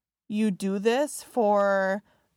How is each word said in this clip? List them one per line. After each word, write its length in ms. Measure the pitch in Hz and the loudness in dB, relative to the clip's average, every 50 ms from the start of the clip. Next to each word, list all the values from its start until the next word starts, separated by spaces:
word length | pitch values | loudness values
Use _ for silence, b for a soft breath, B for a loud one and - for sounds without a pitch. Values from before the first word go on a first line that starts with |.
| _ _ _ _ _ | _ _ _ _ _
you 240 | - 208 214 220 214 | -6 -2 0 0 0
do 280 | 185 - 190 190 196 202 | 0 -2 -4 -4 -4 0
this 440 | 196 226 233 269 302 294 - - - | 0 0 2 2 0 -2 -6 -12 -14
for 800 | - - 247 214 208 208 202 202 196 196 196 190 190 190 208 - _ _ _ _ _ _ | -8 -2 0 2 2 2 2 2 2 2 2 0 0 -2 -4 -8 _ _ _ _ _ _